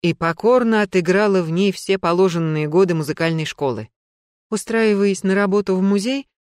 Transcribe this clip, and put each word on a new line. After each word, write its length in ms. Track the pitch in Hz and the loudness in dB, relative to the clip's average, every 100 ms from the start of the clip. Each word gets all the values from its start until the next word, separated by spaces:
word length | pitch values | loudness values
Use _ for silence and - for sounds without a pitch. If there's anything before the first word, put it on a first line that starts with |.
и 120 | 175 | -4
покорно 680 | 165 165 165 220 247 233 220 | -2 -4 -2 2 2 4 2
отыграла 600 | 202 185 170 190 208 190 | 0 0 2 2 2 0
в 80 | 160 | 0
ней 200 | 170 202 | 0 0
все 280 | 190 - 190 | -2 -4 -2
положенные 680 | 180 175 190 170 165 156 151 | 0 2 2 0 -2 -2 0
годы 280 | 160 190 165 | 2 2 0
музыкальной 500 | 147 156 165 160 156 | -2 -2 -2 -2 -4
школы. 440 | - 139 110 110 _ _ _ _ _ _ | -4 -4 -4 -8 _ _ _ _ _ _
Устраиваясь 760 | 220 - 226 220 202 202 190 | -8 -4 0 2 2 0 0
на 120 | 190 190 | 0 0
работу 400 | 202 202 202 185 | 0 0 0 0
в 60 | |
музей, 460 | 190 202 208 269 269 _ | 0 0 0 -4 -6 _